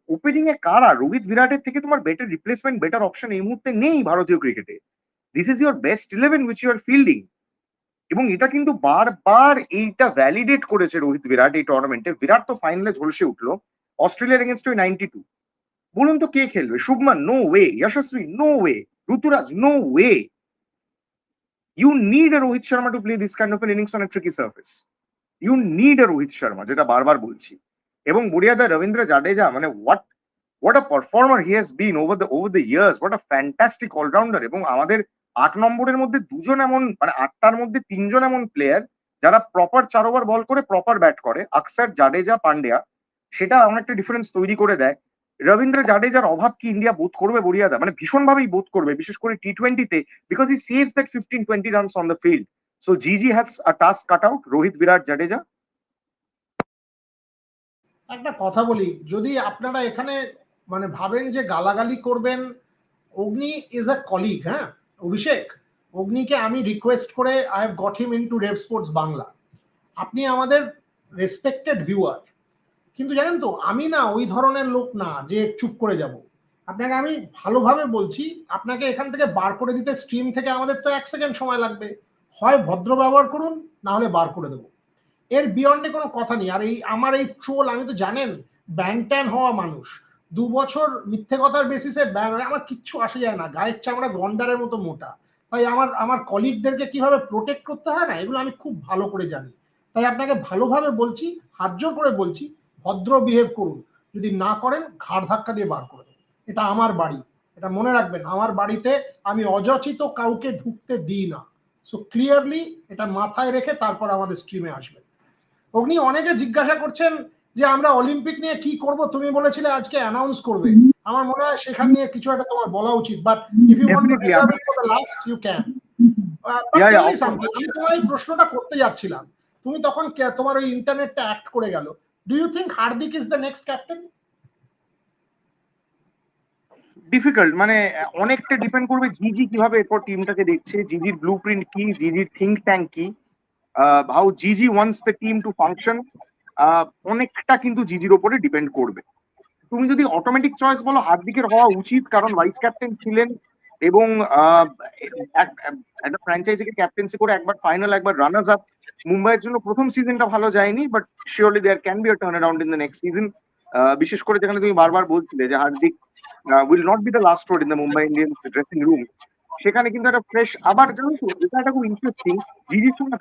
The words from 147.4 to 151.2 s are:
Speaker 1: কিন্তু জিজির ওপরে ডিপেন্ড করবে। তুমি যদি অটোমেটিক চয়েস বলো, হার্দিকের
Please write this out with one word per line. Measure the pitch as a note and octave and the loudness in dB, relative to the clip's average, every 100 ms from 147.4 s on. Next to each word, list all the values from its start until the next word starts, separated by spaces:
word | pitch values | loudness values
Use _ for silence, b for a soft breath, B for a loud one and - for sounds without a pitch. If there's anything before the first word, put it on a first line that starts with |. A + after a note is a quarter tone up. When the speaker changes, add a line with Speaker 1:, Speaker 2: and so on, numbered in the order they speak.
| - C4 | 0 2
Speaker 1:
কিন্তু | B3 A#3 G3 | 2 -4 -4
জিজির | F3 F3+ F#3+ | -2 6 6
ওপরে | G3 - D3+ | 6 0 0
ডিপেন্ড | D3+ D3 C#3 | 0 -2 -2
করবে। | A#2+ F#2 - _ _ _ _ _ _ | -4 -4 -16 _ _ _ _ _ _
তুমি | A#3+ C4 | -2 0
যদি | C#4 C#4 E3 | 2 2 0
অটোমেটিক | A#3+ B3+ C#4 - | 0 2 0 0
চয়েস | C4+ C4 A#3+ | 0 2 0
বলো, | C#4 E3+ | 0 2
হার্দিকের | F3 | 0